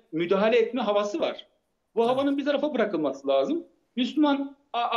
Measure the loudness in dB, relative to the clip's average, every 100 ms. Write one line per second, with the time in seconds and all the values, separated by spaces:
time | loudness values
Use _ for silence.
0 | -10 -4 0 2 4 4 2 0 0 0
1 | 0 -2 -4 -6 -16 _ _ _ _ -2
2 | 0 2 0 0 0 0 0 0 0 0
3 | -2 -4 0 2 2 -2 -6 _ _ -4
4 | -2 2 2 2 -4 -12 _ -4 -2